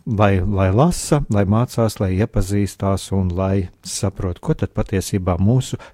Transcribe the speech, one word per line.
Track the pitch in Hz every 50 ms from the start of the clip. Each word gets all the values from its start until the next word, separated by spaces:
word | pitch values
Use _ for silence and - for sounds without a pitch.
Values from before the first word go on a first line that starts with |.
| -
lai, | - 113 98 107 101 98 92
lai | 90 101 101 92 95 92 95
lasa, | 113 147 175 175 - - - 160 147 143 -
lai | 107 101 101
mācās, | 95 104 113 123 - - - 113 107 - -
lai | 107 92 92
iepazīstās | 92 110 117 - 107 101 92 104 101 101 95 - - 101 98 98 92 - - 98
un | 98 92 90 87
lai | 92 95 95 95 101 95 87 - _ -
saprot, | - - - - 98 - - - 92 87 -
ko | - - 160
tad | - - - -
patiesībā | - 107 - 107 95 - - - 98 90 95 90 80
mūsu | 92 104 123 131 131 - - - - -